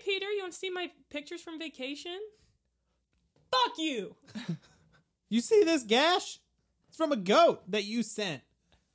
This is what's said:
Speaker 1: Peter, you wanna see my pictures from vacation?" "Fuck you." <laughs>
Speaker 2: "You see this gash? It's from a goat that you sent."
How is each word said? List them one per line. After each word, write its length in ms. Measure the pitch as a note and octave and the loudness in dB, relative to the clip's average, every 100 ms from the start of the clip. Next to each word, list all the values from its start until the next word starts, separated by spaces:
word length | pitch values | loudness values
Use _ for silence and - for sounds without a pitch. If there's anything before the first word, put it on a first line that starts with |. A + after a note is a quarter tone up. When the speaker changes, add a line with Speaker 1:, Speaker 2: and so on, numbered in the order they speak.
Speaker 1:
Peter, 260 | G4+ G4 G4 | -2 -4 -4
you 80 | G#4 | -6
wanna 100 | F#4 | -8
see 180 | - F#4+ | -8 -8
my 220 | F4+ E4+ - _ | -6 -8 -12 _
pictures 320 | D4 D4 E4+ | -12 -12 -14
from 160 | F4 D#4 | -14 -12
vacation?" 600 | D#4+ - C4 C#4+ F4 F#4 G#4+ - _ _ _ _ _ _ _ _ _ _ _ | -12 -10 -10 -10 -10 -12 -12 -18 _ _ _ _ _ _ _ _ _ _ _
"Fuck 280 | B4+ A#4+ - | 0 2 0
you." 380 | D#4 A#3+ - - - | -4 -4 -8 -12 -16
<laughs> 920 | A3 B3 D#3+ - _ _ _ _ _ _ | -10 -8 -10 -12 _ _ _ _ _ _
Speaker 2:
"You 100 | A3+ | -2
see 220 | - G#4+ | 4 6
this 180 | E4 D#4+ | 6 2
gash? 560 | A3 A#3 D#4+ F#4+ - - _ _ _ _ _ | 2 4 4 2 -2 -12 _ _ _ _ _
It's 80 | - | -4
from 160 | D#4 | 0
a 40 | C4 | 0
goat 540 | F3+ C4+ E4 - - | 4 6 6 4 -2
that 140 | G#3 | -4
you 180 | G3+ A#3 | -2 -4
sent." 400 | A3 - G3 C3+ - _ _ _ _ | -4 -4 -6 -8 -12 _ _ _ _